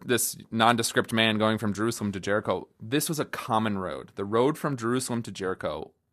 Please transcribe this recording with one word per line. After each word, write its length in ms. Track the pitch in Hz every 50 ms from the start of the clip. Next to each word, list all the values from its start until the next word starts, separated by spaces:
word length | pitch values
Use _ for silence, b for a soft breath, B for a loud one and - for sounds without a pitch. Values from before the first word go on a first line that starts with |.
| -
this 320 | - 123 113 - - - - - -
nondescript 640 | - 113 113 117 120 117 117 - - 127 107 - -
man 240 | 110 113 113 107 104
going 200 | 110 110 110 107
from 160 | 117 107 101
Jerusalem 380 | 95 107 113 113 - 110 101 98
to 60 | 98
Jericho, 480 | 85 98 101 107 104 - 95 90 - - _ _
this 260 | - 110 127 151 147 -
was 120 | 165 147
a 60 | 139
common 520 | - - - - - 117 110 110 110 101 98
road. 340 | 92 87 71 67 62 - _
The 100 | - 101
road 320 | 101 104 113 123 139 156 -
from 180 | - 156 143
Jerusalem 460 | 123 113 117 123 131 - - 127 117 117
to 80 | -
Jericho 600 | 98 - 95 92 92 - - 87 76 78 60 - _ _ _ _